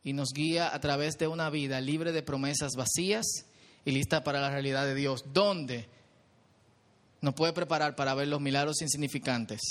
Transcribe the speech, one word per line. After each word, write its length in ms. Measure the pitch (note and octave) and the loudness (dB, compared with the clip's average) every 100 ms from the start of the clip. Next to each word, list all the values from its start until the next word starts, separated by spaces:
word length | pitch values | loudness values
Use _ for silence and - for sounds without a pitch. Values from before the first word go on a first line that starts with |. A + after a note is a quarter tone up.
y 100 | C3+ | -4
nos 200 | C#3 C3 | -2 -2
guía 420 | C#3 D#3 E3 E3+ C#3 | 0 0 2 2 0
a 40 | |
través 380 | D3 C#3+ D3+ D3+ | 0 2 0 0
de 100 | D#3+ | -2
una 220 | D#3+ D#3+ | 0 -2
vida 320 | D3+ C#3 C3 | 0 -2 -2
libre 300 | C3 D#3 E3 | 0 0 0
de 100 | D#3+ | -2
promesas 520 | D3 C3+ C#3 - C#3+ B2 | -2 -2 0 0 -2 -2
vacías 500 | B2 - F#3+ G#3+ A3 - - - - - - | -2 0 0 0 0 -4 -10 -20 -20 -8 -2
y 60 | |
lista 320 | C3+ C#3 D#3+ | 0 2 2
para 180 | D3+ C#3+ | 2 0
la 80 | C#3 | 0
realidad 360 | C#3 C#3 C3+ C#3 | 0 0 0 0
de 100 | C3+ | 0
Dios, 300 | C#3 B2+ C#3 | -2 -2 0
donde 540 | D3+ G3+ F#3 C3 A#2+ A2 - _ _ _ _ _ _ _ _ _ _ _ _ | 4 4 2 -4 -8 -10 -20 _ _ _ _ _ _ _ _ _ _ _ _
nos 120 | C#3+ | -2
puede 200 | - E3 | 2 2
preparar 420 | E3 D#3+ D#3 D3+ C#3+ | 2 0 2 2 2
para 180 | C#3 C3+ | 0 2
ver 120 | C#3+ | 0
los 140 | D3 | 0
milagros 400 | C#3+ C#3 D3 D3+ | 2 2 2 0
insignificantes 800 | D#3 C#3+ C#3 C#3+ C3+ B2 A2+ G#2 - | -2 -2 -2 -2 0 -2 -2 -6 -4